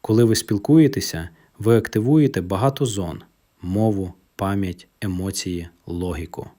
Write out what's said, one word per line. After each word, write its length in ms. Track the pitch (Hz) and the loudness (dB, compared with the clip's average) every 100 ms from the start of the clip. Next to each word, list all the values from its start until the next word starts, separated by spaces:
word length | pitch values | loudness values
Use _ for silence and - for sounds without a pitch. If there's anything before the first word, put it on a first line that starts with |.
Коли 240 | - 110 | 2 4
ви 120 | 117 107 | 4 2
спілкуєтеся, 920 | - 104 - 156 147 - - 82 82 _ _ _ | 0 -4 4 6 6 2 -6 -8 -10 _ _ _
ви 200 | 104 117 | 2 4
активуєте 640 | 107 110 113 156 143 - | 2 -2 2 4 4 0
багато 460 | 90 95 135 139 131 | -4 0 0 0 -4
зон: 360 | 101 87 78 - _ _ _ | -4 -8 -10 -16 _ _ _
мову, 520 | 90 98 110 98 92 87 _ - | -4 0 0 0 -6 -10 _ -6
пам'ять, 520 | 98 101 95 87 - _ | -4 -2 -4 -8 -16 _
емоції, 680 | 101 90 95 98 - 87 85 _ - | -6 -4 -6 -6 -6 -8 -8 _ -10
логіку. 640 | 87 90 80 80 - - | -6 -6 -6 -8 -12 -14